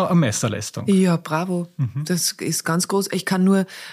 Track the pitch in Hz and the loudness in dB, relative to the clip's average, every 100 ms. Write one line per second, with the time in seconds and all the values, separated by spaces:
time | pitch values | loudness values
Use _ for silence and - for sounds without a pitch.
0 | 185 170 135 104 120 107 107 - - 190 | 4 4 2 0 -2 -4 -6 -4 2 4
1 | 185 170 - 156 185 175 170 - 127 139 | 4 2 0 -4 -2 -4 -4 -4 -4 -4
2 | 151 180 - - 139 165 - 165 - 196 | -2 -2 -2 -4 -4 -4 -2 -2 0 0
3 | 196 190 - 190 185 196 190 - - | 0 -4 -2 2 4 4 0 -6 -18